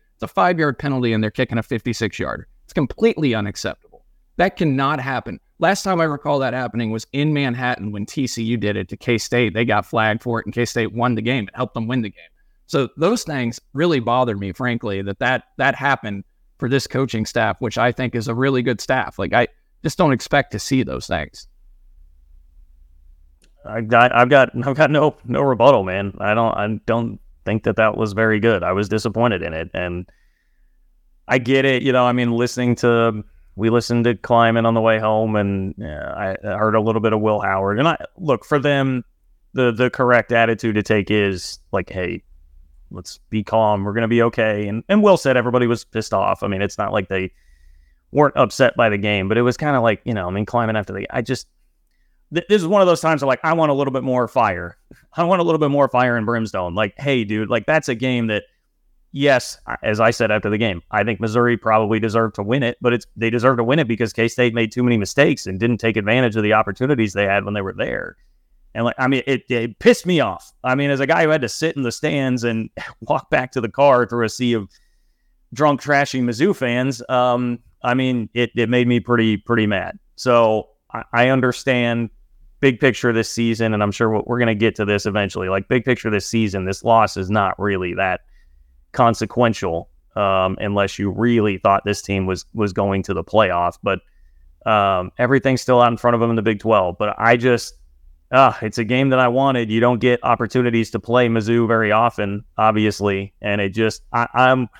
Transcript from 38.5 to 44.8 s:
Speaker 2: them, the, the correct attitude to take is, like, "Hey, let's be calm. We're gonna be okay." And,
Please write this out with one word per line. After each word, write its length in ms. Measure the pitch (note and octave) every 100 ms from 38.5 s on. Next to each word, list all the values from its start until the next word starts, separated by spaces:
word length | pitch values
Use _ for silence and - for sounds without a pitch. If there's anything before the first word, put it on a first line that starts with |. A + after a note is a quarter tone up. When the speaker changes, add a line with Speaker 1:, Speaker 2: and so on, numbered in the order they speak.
| D3
Speaker 2:
them, 460 | C#3+ C#3 C3+ B2+ - _ _ _ _
the, 200 | B2+ B2
the 180 | A2+ B2+
correct 420 | - B2 A#2+ -
attitude 440 | A#2 A2+ A2 A#2 G#2
to 60 |
take 280 | G2+ G#2+ F#2+
is, 480 | G#2+ G2+ F#2 - - -
like, 200 | G2+ F2+
"Hey, 320 | F#2+ F2+ F2+ _ - - - - - -
let's 280 | F2+ - - -
be 140 | A2
calm. 420 | G2+ A2+ G#2+ G#2
We're 80 | G2+
gonna 160 | G#2+ A2+
be 140 | A#2
okay." 460 | A#2 A#2 A2 G#2 G#2
And, 140 | A2